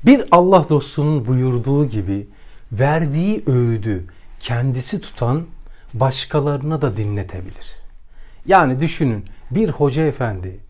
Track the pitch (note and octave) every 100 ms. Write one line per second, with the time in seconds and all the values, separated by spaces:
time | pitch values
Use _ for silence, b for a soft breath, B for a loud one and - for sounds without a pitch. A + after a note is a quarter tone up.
0 | - C4+ - E3+ F3+ F#3+ D3+ D3+ - -
1 | D3 D3+ A#2 B2+ B2+ A#2+ A2+ C#3 D3 G#2+
2 | F#2+ G2 G2+ b b b b G#2 C#3 D#3
3 | D#3+ D3 F#3 G#3 - B2+ A#2+ A2+ G#2+ F#2+
4 | F2 b b b - A#2+ C3 B2+ C3 G3+
5 | - - A#2+ D3 E3 - b b b A2
6 | C3 C3 - D3+ C#3+ C#3+ C#3+ D#3 C3+ G2+
7 | G#2 G#2 F#2 F#2 F#2 - - - - -
8 | - b b b - F#3+ D3+ B2+ D#3+ -
9 | C#3+ G#2+ F#2 b b C3+ G#3+ - C#3+ C3
10 | D#3 - A#2+ F#2+ F#2 F2+